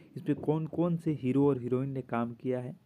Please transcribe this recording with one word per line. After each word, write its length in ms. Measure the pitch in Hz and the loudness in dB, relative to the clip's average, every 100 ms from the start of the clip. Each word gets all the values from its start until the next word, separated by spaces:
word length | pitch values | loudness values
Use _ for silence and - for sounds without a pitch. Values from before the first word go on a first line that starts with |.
| - - | -18 -8
इसमें 180 | - 143 | -4 -2
कौन 280 | - 156 156 | 0 0 0
कौन 280 | - 175 170 | 0 0 0
से 160 | 165 | -2
हीरो 340 | 151 127 135 143 | -2 2 4 4
और 100 | 131 | 4
हीरोइन 300 | 120 127 139 | 0 0 0
ने 120 | 131 | -4
काम 300 | 123 117 117 | -4 -2 -2
किया 260 | 117 127 127 | -4 -4 -4
है। 160 | 123 170 | -4 -12